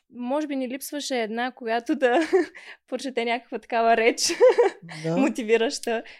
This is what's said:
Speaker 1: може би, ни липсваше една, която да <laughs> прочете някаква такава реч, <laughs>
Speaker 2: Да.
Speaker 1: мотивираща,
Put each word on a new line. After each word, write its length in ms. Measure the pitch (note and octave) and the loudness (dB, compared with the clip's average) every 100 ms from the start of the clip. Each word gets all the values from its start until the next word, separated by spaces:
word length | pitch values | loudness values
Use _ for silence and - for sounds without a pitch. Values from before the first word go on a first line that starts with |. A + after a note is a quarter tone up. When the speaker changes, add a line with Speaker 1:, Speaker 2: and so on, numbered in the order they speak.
| _ | _
Speaker 1:
може 360 | A#3 B3 C#4+ D4+ | -10 -4 -4 -4
би, 100 | C4+ | -6
ни 120 | B3 | -6
липсваше 540 | C4+ - D4 - B3 | -8 -10 -10 -6 -4
една, 300 | A3 A3+ B3+ | -4 -4 -6
която 420 | - A#3 A#3 A#3 | -6 -6 -4 -2
да 260 | D4 B3 B3+ D#4 F#4 D4+ | 0 2 2 2 0 0
<laughs> 360 | - - - _ | -8 -20 -20 _
прочете 360 | B3+ C4 B3 | -10 -6 -4
някаква 340 | A#3 A#3+ - A3+ | -4 -4 -6 -12
такава 380 | - A#3 A3+ A3+ | -4 0 4 4
реч, 260 | A#3 C4+ - E4+ B4 G#4+ | 4 2 -2 4 6 6
<laughs> 400 | G#4+ - E3+ D#3+ | 2 0 -12 -8
Speaker 2:
Да. 120 | D#3+ E3+ | -2 0
Speaker 1:
мотивираща, 880 | C4+ B3 G#3+ A3+ A3+ - A#3+ A3+ - | 0 0 0 2 2 -2 -4 -6 -6